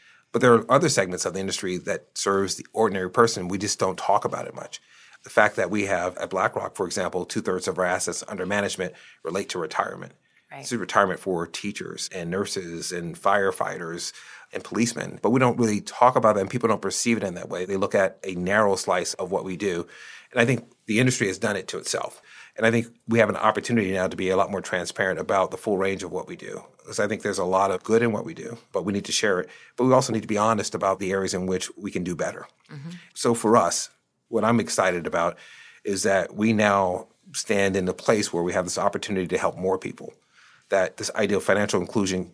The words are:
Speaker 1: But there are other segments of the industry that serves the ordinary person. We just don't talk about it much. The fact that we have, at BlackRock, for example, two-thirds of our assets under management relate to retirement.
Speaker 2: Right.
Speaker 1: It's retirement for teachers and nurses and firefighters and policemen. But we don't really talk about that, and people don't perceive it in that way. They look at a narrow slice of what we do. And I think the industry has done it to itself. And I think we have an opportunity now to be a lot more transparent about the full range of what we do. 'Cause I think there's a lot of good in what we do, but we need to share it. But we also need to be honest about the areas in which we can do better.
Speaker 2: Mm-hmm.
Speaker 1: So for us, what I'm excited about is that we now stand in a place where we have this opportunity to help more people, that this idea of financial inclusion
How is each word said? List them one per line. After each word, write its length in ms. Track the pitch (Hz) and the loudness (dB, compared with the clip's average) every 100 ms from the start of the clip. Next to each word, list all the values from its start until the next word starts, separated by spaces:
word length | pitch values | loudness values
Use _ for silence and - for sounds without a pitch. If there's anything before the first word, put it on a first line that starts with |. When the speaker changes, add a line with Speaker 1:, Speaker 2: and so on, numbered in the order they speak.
| _ _ _ | _ _ _
Speaker 1:
But 100 | 120 | 4
there 120 | 127 | 8
are 180 | 117 113 | 8 6
other 180 | 135 165 | 4 4
segments 360 | 127 95 90 92 | 2 0 0 -4
of 80 | |
the 60 | 90 | -4
industry 380 | 95 - 92 90 | -4 -4 -4 -4
that 300 | - 87 - - | -4 -6 -6 -4
serves 400 | 98 98 95 - | 0 2 0 -4
the 100 | - | -6
ordinary 360 | - 110 95 92 | 0 0 0 0
person. 380 | 120 117 107 90 | 4 4 2 -4
We 100 | 98 | -4
just 220 | 101 - | -2 0
don't 180 | 95 90 | 0 0
talk 280 | - 101 - | 2 2 2
about 220 | - - | -6 -8
it 80 | - | -12
much. 260 | - - _ - - - | -14 -14 _ -20 -20 -20
The 60 | - | -2
fact 260 | - 107 - | 4 4 4
that 120 | 90 | -2
we 160 | 104 98 | 0 0
have, 320 | 92 90 - | -2 -2 -6
at 120 | 92 | -6
BlackRock, 460 | 95 107 - 101 - | -2 -2 -2 -8 -6
for 100 | 92 | -4
example, 400 | 104 90 90 90 | -2 -4 -4 -6
two-thirds 420 | 113 104 92 95 | -6 -4 -4 -4
of 100 | 87 | -2
our 80 | 90 | 0
assets 380 | 92 - - - | 0 -4 -6 -8
under 180 | 101 92 | -8 -2
management 480 | 104 98 - 90 - - - | -2 -2 -4 -6 -8 -20 -14
relate 260 | - 90 101 | -6 -6 -4
to 100 | 92 | -6
retirement. 540 | 80 - 98 - 90 _ _ _ - | -4 -2 -4 -4 -14 _ _ _ -20
Speaker 2:
Right. 100 | 139 | -14
Speaker 1:
It's 100 | 135 | -8
retirement 480 | 120 90 107 98 85 | -6 0 4 4 2
for 260 | 95 87 85 | -4 -4 -4
teachers 640 | - 104 - 85 85 - | -6 -8 -8 -10 -10 -10
and 180 | 92 85 | -8 -4
nurses 600 | 92 - 101 87 82 - | -2 -2 -4 -6 -8 -6
and 260 | 87 85 80 | -6 -8 -2
firefighters 920 | 98 101 98 - - - 82 85 - - - - - | 2 2 2 0 -4 -6 -8 -8 -10 -12 -18 -20 -14
and 100 | - | -12
policemen. 560 | - 101 120 - - - | -6 0 0 -2 -8 -4
But 100 | 107 | 0
we 80 | 131 | 4
don't 160 | 127 120 | 2 2
really 220 | 117 104 | 2 0
talk 340 | - - 123 127 | -2 4 4 6
about 200 | 110 104 | 4 4
that, 60 | |
and 80 | 98 | 0
people 200 | 123 113 | 0 0
don't 120 | 104 | 0
perceive 360 | 98 - 120 110 | -2 -2 0 0
it 60 | |
in 100 | 98 | -2
that 160 | 87 82 | -8 -8
way. 160 | 90 92 | -6 -4
They 100 | 98 | -2
look 180 | 98 104 | 0 2
at 220 | 95 - | 2 0
a 120 | 98 87 | -8 -4
narrow 400 | 90 104 104 95 | 2 4 4 2
slice 360 | - 90 82 - | 0 0 -2 -6
of 160 | 92 | -2
what 120 | 95 | -2
we 140 | 95 87 | -4 -4
do. 280 | 101 87 85 - - - - | -2 -2 -6 -12 -20 -20 -4
And 80 | 123 | 2
I 60 | 120 | 2
think 200 | 120 - _ - | 2 -4 _ -2
the 140 | 107 | 2
industry 280 | 127 123 101 | 4 2 -2
has 100 | 92 | -2
done 200 | 110 101 | -2 -2
it 100 | - | -6
to 80 | 87 | -8
itself. 440 | - - - - - - - - | -6 -4 -6 -10 -20 -20 -16 0
And 100 | 113 | 2
I 60 | |
think 160 | 113 113 - - | 2 0 -6 0
we 120 | 113 | 4
have 100 | 104 | 4
an 60 | 98 | 4
opportunity 560 | 107 107 - 120 95 | 2 2 2 2 2
now 160 | 95 92 | 0 -2
to 100 | 90 | 0
be 120 | 92 | 0
a 80 | 92 | 2
lot 120 | 98 | 2
more 120 | 95 | -2
transparent 580 | - 92 85 - 95 85 | -4 -4 -4 -2 -2 -2
about 320 | 92 98 92 | 0 2 0
the 60 | - | -2
full 200 | - 95 | -2 0
range 240 | 98 95 | 0 -2
of 80 | 90 | -6
what 160 | 92 73 | -8 -10
we 80 | 85 | -12
do. 280 | 50 - - _ - | -12 -14 -16 _ -8
'Cause 140 | 113 | -2
I 80 | 104 | -2
think 140 | 107 | -2
there's 160 | 107 98 | -2 -2
a 60 | |
lot 260 | 90 95 98 | 2 2 2
of 140 | 92 | 0
good 180 | - 113 | 2 4
in 100 | 117 | 4
what 120 | 104 - | 0 -6
we 80 | |
do, 240 | 82 - - _ | -10 -12 -14 _
but 120 | 98 | -4
we 100 | 90 | -2
need 120 | 101 98 | -2 -2
to 60 | |
share 300 | - 107 90 | 0 2 0
it. 80 | - - - - | -2 -10 -10 0
But 80 | 127 | 4
we 80 | |
also 200 | 127 127 | 4 4
need 80 | 110 | -2
to 60 | 104 | -2
be 100 | 104 | 2
honest 360 | 107 110 - | 2 2 0
about 260 | 107 98 95 | -2 0 0
the 120 | 95 | 0
areas 220 | 98 95 | 0 0
in 120 | 92 92 | -2 -2
which 240 | 92 - - | -2 -4 -8
we 140 | 98 | -6
can 120 | 95 90 | -4 -4
do 100 | 85 | -4
better. 320 | 78 73 - _ - | -4 -6 -14 _ -18
Speaker 2:
Mm-hmm. 200 | 147 156 175 - | -16 -14 -16 -16
Speaker 1:
So 200 | - 123 | -2 0
for 240 | 117 107 113 | 2 6 6
us, 320 | 85 - - _ _ _ - | 6 0 -6 _ _ _ -4
what 140 | 113 110 | 0 2
I'm 140 | 117 | 2
excited 460 | 98 - 95 87 80 | 2 0 2 0 -2
about 320 | 85 85 85 - - - - | 0 -2 -4 -14 -20 -20 -12
is 200 | - 98 | -6 -2
that 320 | 101 95 - 101 | 2 2 0 0
we 160 | 110 | 2
now 540 | 107 107 101 92 90 - _ - | 4 4 4 2 -2 -8 _ -12
stand 420 | - - 101 98 95 | -8 -2 2 2 2
in 120 | 92 | 0
a 40 | |
place 380 | 92 - 110 98 | -2 2 2 2
where 100 | 85 | -2
we 100 | 87 | 0
have 120 | 95 87 | 0 -2
this 120 | 95 | -2
opportunity 500 | 98 98 - 98 87 | -4 -4 -4 -4 -2
to 100 | 92 | 0
help 200 | 92 87 | -2 -2
more 200 | 92 95 | -2 -2
people, 360 | - - - - _ _ - _ - | -4 -12 -16 -20 _ _ -20 _ -2
that 280 | 98 92 - | 0 0 -2
this 140 | 107 - | -6 0
idea 220 | 101 98 | 0 2
of 60 | |
financial 360 | - 98 101 98 | 2 2 4 0
inclusion 520 | 87 110 95 92 90 | 0 0 0 -2 -6